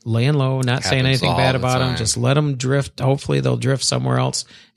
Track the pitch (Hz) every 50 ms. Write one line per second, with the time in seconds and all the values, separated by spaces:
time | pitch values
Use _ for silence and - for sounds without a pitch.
0 | _ 117 110 117 120 139 151 143 131 131 131 131 131 123 120 135 - 92 131 131
1 | 131 131 135 127 - 90 85 - 131 131 131 127 123 127 127 127 127 127 123 120
2 | 113 110 - 120 120 123 139 147 151 147 139 123 127 127 135 139 135 - - -
3 | 131 131 135 143 - - 143 139 135 131 123 117 117 127 135 127 - - 135 127
4 | 127 131 127 127 127 131 131 - - - - - - _ _